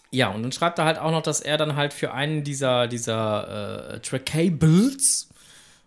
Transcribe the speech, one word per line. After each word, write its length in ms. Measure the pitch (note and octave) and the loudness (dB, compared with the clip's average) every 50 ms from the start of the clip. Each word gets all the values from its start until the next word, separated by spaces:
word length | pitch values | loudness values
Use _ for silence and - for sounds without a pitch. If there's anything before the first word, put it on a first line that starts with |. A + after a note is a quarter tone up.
| - _ | -14 _
ja, 180 | - B2+ B2 G2 | 0 0 0 0
und 140 | G2 A2 A2+ | 0 -4 -6
dann 100 | B2+ - | -6 -4
schreibt 260 | - E3+ E3+ E3+ - | -2 -2 -2 0 0
er 60 | D#3 | 0
halt 140 | D#3+ D#3+ - | 0 0 0
auch 120 | C#3+ D#3+ | 0 0
noch, 120 | E3 D#3+ D3+ | 0 0 0
dass 180 | E3 C#3+ - | -2 -2 -2
er 160 | - C#3+ D3+ D3+ | -2 -2 -2 0
dann 180 | D#3 D3+ C#3 | 0 0 0
halt 160 | D3 C#3+ C#3+ - | 0 -2 -2 -2
für 200 | - D#3 B2 - | -4 -6 -4 -4
einen 300 | B2+ C#3+ D3+ D#3 D3+ C#3+ | -2 -2 -2 -2 -2 -4
dieser, 420 | D3 C#3+ C3 C#3 B2+ B2+ B2 A#2+ | -4 -4 -2 0 2 2 2 2
dieser, 1080 | A#2 B2 A#2 A#2 A2+ A2 A2 A2 G#2+ G#2+ G2+ - - G#2+ G#2 G2+ G2+ G2+ G2+ - - - | 0 -2 -4 -4 -2 -2 0 0 0 0 -2 -4 -6 -8 -8 -8 -8 -8 -10 -10 -10 -10
äh, 60 | A#2 | -10
Trackables, 1300 | - - - C3 - - - D#3 E3 G3 E3 B2+ D#3+ D#3 D#3+ F#3 A3+ C#4 C4+ - - - - - - - - - - - - - - - - _ _ | -8 -6 -6 -4 -4 -2 0 2 2 2 2 4 6 6 8 8 6 4 2 2 2 2 2 2 -2 -8 -14 -20 -20 -20 -20 -20 -20 -20 -20 _ _